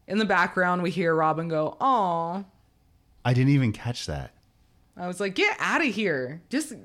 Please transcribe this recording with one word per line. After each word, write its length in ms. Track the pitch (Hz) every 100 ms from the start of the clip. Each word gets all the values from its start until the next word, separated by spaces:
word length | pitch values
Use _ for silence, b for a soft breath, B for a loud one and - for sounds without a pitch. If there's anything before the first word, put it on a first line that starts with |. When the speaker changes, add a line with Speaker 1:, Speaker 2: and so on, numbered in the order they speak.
| -
Speaker 1:
In 100 | 202
the 60 |
background, 580 | 214 190 175 190 180 180
we 80 | 170
hear 240 | 165 170
Robin 340 | 160 160 156 165
go, 280 | 160 156 -
"Aw." 640 | 214 247 190 170 165 185 196 _ _ _ _ _ _ _
Speaker 2:
I 100 | 123
didn't 160 | 123 131
even 200 | 143 127
catch 340 | 104 117 120 -
that. 260 | 73 - _ _ _ _ _ _ -
Speaker 1:
I 100 | 180
was 140 | 180
like, 140 | 196
"Get 220 | 190 403 -
outta 260 | 175 247
here. 580 | 311 196 208 147 127 156 -
Just, 240 | 254 311 196